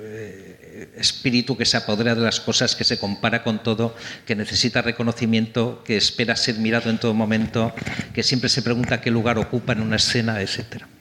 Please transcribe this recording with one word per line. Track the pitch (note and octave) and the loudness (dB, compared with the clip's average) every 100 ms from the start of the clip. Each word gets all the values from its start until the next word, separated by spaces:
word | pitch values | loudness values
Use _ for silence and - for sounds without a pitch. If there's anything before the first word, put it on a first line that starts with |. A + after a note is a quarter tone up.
eh, | G#2+ A2 G#2 F#2+ F#2 F2+ - - E2 - | -12 -12 -12 -14 -18 -20 -18 -16 -16 -4
espíritu | - - C3+ A#2+ A#2+ A#2+ | -2 0 0 2 0 0
que | |
se | A#2 B2 | 0 0
apodera | - G#2+ A#2 | 0 2 2
de | A#2 | 2
las | A2+ - | 2 0
cosas, | - - B2 - | 0 0 2 2
que | |
se | - B2 | 0 0
compara | G2+ G2+ A2 A#2 | -2 0 0 0
con | A#2 G#2+ | 0 -2
todo, | A#2 A2 A#2 A2+ - - - | 0 0 -2 -4 -14 -8 -4
que | |
necesita | G#2+ G#2 - B2 B2 | -4 -2 0 2 2
reconocimiento, | A#2 A2+ A#2 - A#2 A2+ A2 B2 A#2+ A#2 | 0 0 0 0 2 2 2 0 0 -2
que | - G#2 | -2 2
espera | - - A2+ A2+ | 2 2 0 0
ser | - A2 | 0 0
mirado | A2 A#2 A#2 | 2 2 2
en | A2+ | 0
todo | A#2 | 2
momento, | A2 G#2+ A2 G#2+ A#2 A2+ - - - - | 2 2 2 2 0 0 -2 -8 -8 -6
que | B2 | -4
siempre | - B2+ B2 | 0 2 2
se | - | 0
pregunta | A#2 A#2+ A#2 A#2+ | 0 2 2 0
qué | B2 | 2
lugar | A#2 A2+ A2 | 2 2 2
ocupa | G#2 B2 B2+ | 0 -2 0
en | A2+ | 0
una | A2 G#2+ | 2 2
escena, | - B2 A2+ G#2+ | 2 2 0 0
etcétera. | F#2+ - G#2 - - - | -2 -6 -8 -12 -16 -20